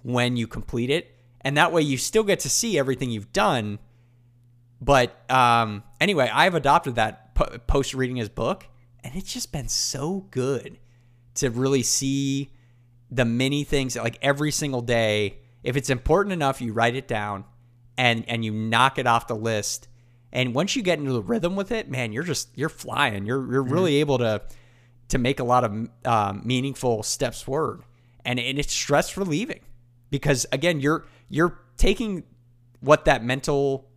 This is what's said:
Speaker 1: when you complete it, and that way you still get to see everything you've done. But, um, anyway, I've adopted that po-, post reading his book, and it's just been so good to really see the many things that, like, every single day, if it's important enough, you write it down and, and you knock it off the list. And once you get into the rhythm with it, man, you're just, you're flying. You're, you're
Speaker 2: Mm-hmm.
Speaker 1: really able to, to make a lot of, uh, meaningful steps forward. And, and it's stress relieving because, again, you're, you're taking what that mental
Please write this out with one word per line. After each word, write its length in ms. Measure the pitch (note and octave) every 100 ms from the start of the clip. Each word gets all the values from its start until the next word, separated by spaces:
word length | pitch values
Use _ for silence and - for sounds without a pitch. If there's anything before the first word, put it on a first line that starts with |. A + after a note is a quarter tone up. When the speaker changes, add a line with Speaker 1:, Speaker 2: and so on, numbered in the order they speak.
Speaker 1:
when 340 | B2 B2 B2 B2
you 100 | A2+
complete 440 | A2+ - B2 B2
it, 220 | D#3+ - _ _ _
and 160 | C3+ C#3+
that 160 | E3
way 100 | E3
you 160 | D3+ B2+
still 240 | - A3
get 180 | G#3 F#3
to 80 | C#3+
see 300 | - A#3+ E3+
everything 320 | C3 B2+ B2+
you've 220 | A2+ G2
done. 480 | F#3 G#3 C3+ G#2 G#2 - _ _ _ _ _ _ _ _ _
But, 480 | B2+ C#3 A#2+ - -
um, 520 | C3 A#2+ A#2 A2 G#2 - -
anyway, 300 | F3 F3 B2
I've 220 | A2+ F3
adopted 420 | F3 C#3 D#3+ D3 A#2
that 380 | G#2+ - -
po-, 240 | - - A#2 -
post 280 | C#3 C3+
reading 220 | C3 B2+ B2+
his 120 | G#2+
book, 380 | - A#2 F#3+ - - _ -
and 120 | -
it's 180 | D#3+ -
just 200 | B3+ -
been 160 | D#3 A#2
so 580 | - - C3+ D3 G3 F#3+
good 480 | C3 B2+ B2+ - - - _ _ _ _ -
to 140 | C3+
really 320 | A#2 C3 C#3
see 720 | A#2+ - C3+ C#3 C#3 C#3 C3+ - _ _ _ _ _
the 140 | A#2+
many 400 | A#2+ A#2+ C3 C#3+
things 300 | C#3+ C#3+ C3
that, 80 | A#2+
like, 160 | A2+ -
every 280 | C3+ C#3 D3+
single 300 | - D3 B2+
day, 580 | A#2+ A#2 A2 G#2+ G2+ - - _
if 140 | - A2
it's 140 | A2
important 420 | B2 - E3 G3+
enough, 280 | F3+ C#3 C3
you 120 | A#2+
write 220 | A2 A#2
it 140 | B2+ C3
down 360 | A2 G#2 G2+ A#2 - _ _ _ -
and, 260 | B2+ A2+ A#2
and 160 | A#2
you 80 | A2
knock 460 | G#2+ A2 A2+ C3 C3
it 80 | B2
off 200 | A#2 -
the 100 | A2+
list. 520 | A2+ A2 - - - - _ _ _
And 220 | B2+ B2+
once 220 | C#3 G3 C#4
you 60 |
get 160 | F3+ D#3+
into 140 | C#3
the 100 | B2
rhythm 340 | G2 A3+ E3+ G3
with 160 | G3
it, 180 | A3+ -
man, 220 | C3 A#2
you're 100 | G#2+
just, 280 | F3 C3+ -
you're 140 | - D#3
flying. 580 | - - A2+ C#3 G#2 G2+
You're, 260 | C3+ B2
you're 120 | C3
Speaker 2:
Mm-hmm. 100 | B2+
Speaker 1:
really 220 | D#3 F#3 C#3+
able 220 | D3 B2+
to, 240 | A#2 G#2 - - - - _ _ _
to 100 | C3+
make 220 | A#2+ C#3+
a 40 |
lot 200 | A#2+ B2
of, 240 | A#2+ G#2 A#2 _
uh, 300 | B2+ A2+ G2+ G2
meaningful 600 | A#2 B2 C3+ B2+ B2+ A2
steps 380 | - - B2+ -
forward. 420 | - C#3+ C#3+ F2+ - _ _ _
And, 160 | - B2
and 180 | A#2+ C#3
it's 140 | D3
stress 440 | - - C#3+ - -
relieving 440 | F#3+ D3+ C4 - - - _ _ _
because, 360 | C#3+ D3 C3+ -
again, 280 | C3+ E3+ D#3+
you're, 260 | C#3 D#3 - - _
you're 320 | C#3+ E3+ - _ -
taking 480 | - F#3 A3+ F3+ - _ _ _ _ _
what 240 | C3 D3+
that 180 | - C3
mental 680 | A#2 C3 - C#3+ C#3 C3+ _